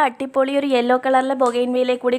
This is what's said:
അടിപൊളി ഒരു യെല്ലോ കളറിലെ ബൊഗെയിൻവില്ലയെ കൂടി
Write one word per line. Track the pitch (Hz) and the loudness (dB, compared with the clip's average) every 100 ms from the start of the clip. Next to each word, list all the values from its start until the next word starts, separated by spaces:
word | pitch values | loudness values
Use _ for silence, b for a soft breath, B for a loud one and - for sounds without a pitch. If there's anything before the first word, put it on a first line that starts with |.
| 285 | 0
അടിപൊളി | 247 269 269 269 277 | -2 -4 -2 0 0
ഒരു | 285 | 0
യെല്ലോ | 247 240 254 | 0 2 0
കളറിലെ | 254 262 262 269 | 2 0 0 0
ബൊഗെയിൻവില്ലയെ | 247 240 247 247 254 247 | 0 0 -2 0 -2 -2
കൂടി | 247 | -2